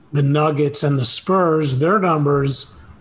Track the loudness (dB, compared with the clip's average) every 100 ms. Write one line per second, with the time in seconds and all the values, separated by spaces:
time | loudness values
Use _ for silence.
0 | -6 -2 0 2 0 0 -2 0 0 0
1 | 0 -2 0 0 2 0 0 0 0 2
2 | 2 0 0 0 0 -4 -8 -14 -20 -20